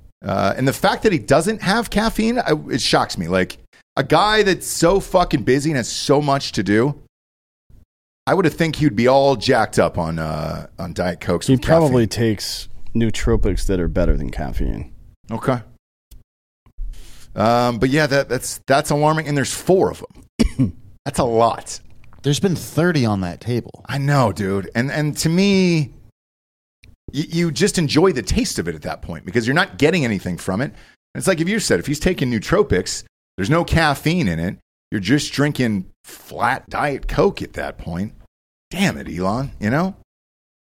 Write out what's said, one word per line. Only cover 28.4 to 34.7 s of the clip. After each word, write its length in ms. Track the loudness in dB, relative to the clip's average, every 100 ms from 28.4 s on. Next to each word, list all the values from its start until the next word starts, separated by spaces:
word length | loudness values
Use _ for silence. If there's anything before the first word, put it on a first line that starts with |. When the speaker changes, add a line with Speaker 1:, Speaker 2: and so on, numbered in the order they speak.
| -2 -4
Speaker 1:
of 80 | -6
it 80 | -6
at 60 |
that 200 | -8 -10
point 220 | -10 -12
because 240 | -4 -2 2
you're 60 |
not 240 | 2 0 2
getting 260 | 2 2
anything 340 | 0 -2 -4 -6
from 220 | -4 -4
it. 60 | -4
And 40 | -8 -20 _ _ -4
it's 120 | 0
like, 120 | 0
if 80 | 0
you 120 | -2
said, 180 | 0 0
if 80 | 0
he's 120 | -2
taking 300 | -2 0 0
nootropics, 760 | -2 2 2 4 2 0 -6 -12 _ _ -4
there's 120 | 0
no 140 | 0
caffeine 640 | 2 2 2 0 0 0 0
in 120 | 0
it. 180 | -2 -6 _